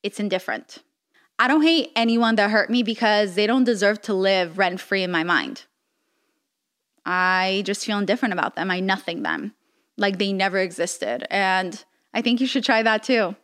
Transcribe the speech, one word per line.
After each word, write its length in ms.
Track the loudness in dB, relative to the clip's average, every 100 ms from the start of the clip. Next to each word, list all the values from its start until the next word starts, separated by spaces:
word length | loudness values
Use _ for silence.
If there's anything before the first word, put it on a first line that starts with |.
It's 180 | -8 -6
indifferent. 600 | -4 -4 -4 -10 -10 -20 _ _ _ _ _ -2
I 80 | 2
don't 160 | 4
hate 280 | 4 4 0 0
anyone 400 | 2 2 2 4
that 160 | 4
hurt 180 | 2 2
me 140 | 0
because 520 | 0 0 2 2 2 0
they 120 | 2
don't 160 | 2
deserve 380 | 2 2 2 0
to 100 | -2
live 440 | 0 2 2 0 0
rent-free 460 | -2 -2 -4 -4
in 80 | -2
my 120 | -2
mind. 400 | 0 0 -2 -10 -18 _ _ _ _ _ _ _ _ _ _ _ _ _ -4
I 580 | 0 2 2 0 -2 -4
just 200 | -6 -4
feel 120 | -4
indifferent 360 | 0 0 0
about 220 | 0 -2 -2
them. 160 | -4
I 80 | -2
nothing 440 | 0 -2 -2 -6
them, 300 | -4 -4 -6 -14 _ _ _ -4
like 220 | -2 0
they 120 | -4
never 280 | 0 0 0
existed. 680 | -2 -4 -6 -4 -6 -6 -4
And 540 | -2 0 0 -2 -8 -18 _ _
I 80 | -4
think 180 | 0 0
you 80 | 0
should 160 | -2
try 200 | 2 2
that 200 | 2 0
too. 320 | 0 0 0 -4